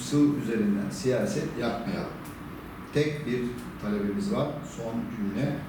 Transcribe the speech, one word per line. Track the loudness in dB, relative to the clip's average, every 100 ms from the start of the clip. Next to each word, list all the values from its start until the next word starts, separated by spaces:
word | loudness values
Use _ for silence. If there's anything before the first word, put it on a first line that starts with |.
Su | 2 6 6 6
üzerinden | 2 2 4 2 0
siyaset | 0 2 2 2 0 -2 -2
yapmayalım. | -2 -2 -2 -2 -4 -6 -10 -10 -12 -10 -12 -12 -2
Tek | 2 2 0 0
bir | 0 0 -4 -8 -6
talebimiz | -2 0 0 0 0
var. | 2 0 -2 -6 -6
Son | -4 -2 -2 -2
cümle. | -2 0 0 0